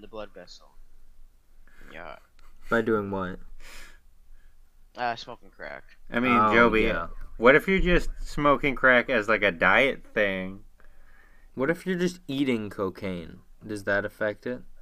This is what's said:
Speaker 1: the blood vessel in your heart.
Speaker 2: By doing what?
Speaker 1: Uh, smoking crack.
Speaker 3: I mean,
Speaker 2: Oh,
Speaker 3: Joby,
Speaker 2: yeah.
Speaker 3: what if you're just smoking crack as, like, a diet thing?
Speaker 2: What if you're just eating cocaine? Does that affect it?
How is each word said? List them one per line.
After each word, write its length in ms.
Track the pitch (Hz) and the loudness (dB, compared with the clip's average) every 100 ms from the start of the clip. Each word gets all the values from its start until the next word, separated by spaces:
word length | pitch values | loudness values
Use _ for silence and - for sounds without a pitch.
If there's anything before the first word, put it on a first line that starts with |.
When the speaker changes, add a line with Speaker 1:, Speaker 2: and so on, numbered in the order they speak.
Speaker 1:
the 60 | 107 | -14
blood 220 | 110 104 | -12 -12
vessel 340 | 92 87 - 73 - - - - - - - _ - - - 80 | -14 -18 -20 -20 -20 -20 -18 -18 -20 -20 -20 _ -20 -20 -18 -16
in 60 | |
your 100 | 78 | -14
heart. 180 | 85 - - - - - - | -14 -16 -20 -20 -20 -14 -2
Speaker 2:
By 120 | 117 | 0
doing 300 | 113 110 98 | 2 0 0
what? 280 | 98 90 92 - - - - - - - - - - - - - - - - | -4 -6 -8 -12 -12 -12 -14 -16 -18 -20 -20 -20 -20 -20 -20 -20 -20 -20 -6
Speaker 1:
Uh, 180 | 120 117 | -6 -6
smoking 360 | - 120 98 | -10 -16 -18
crack. 320 | - 78 69 - - - | -16 -14 -14 -16 -18 -8
Speaker 3:
I 80 | 120 | -2
mean, 120 | 123 | 2
Speaker 2:
Oh, 200 | 120 107 | 4 6
Speaker 3:
Joby, 300 | 113 117 113 | 6 6 4
Speaker 2:
yeah. 240 | 110 85 85 - - - | 2 0 -4 -8 -10 4
Speaker 3:
what 180 | 117 151 | 6 6
if 120 | 190 | 6
you're 120 | 190 | 2
just 300 | 175 170 - - | 4 2 2 -4
smoking 540 | - - 147 135 147 120 | -6 0 4 4 2 2
crack 340 | 131 123 113 | 6 6 4
as, 180 | 123 107 | 2 2
like, 140 | 107 | 2
a 80 | 101 | 2
diet 540 | 82 92 104 135 - - | 4 4 6 4 0 -4
thing? 480 | 113 101 95 92 98 - - - - - - - - - | 0 0 0 -6 -10 -16 -20 -20 -18 -20 -20 -20 -20 -14
Speaker 2:
What 160 | - 139 | -4 -2
if 160 | 170 180 | -2 -2
you're 120 | 180 | -2
just 200 | 180 - - | -2 -4 -6
eating 420 | 135 135 117 104 | -2 0 0 -4
cocaine? 720 | - 95 90 98 87 82 92 - - 110 | -4 -4 -4 -6 -8 -10 -16 -20 -18 -10
Does 180 | 104 101 | -6 -2
that 180 | 101 101 | 0 -2
affect 400 | - 107 104 123 | -4 -4 -4 -8
it? 160 | 127 - - | -8 -10 -16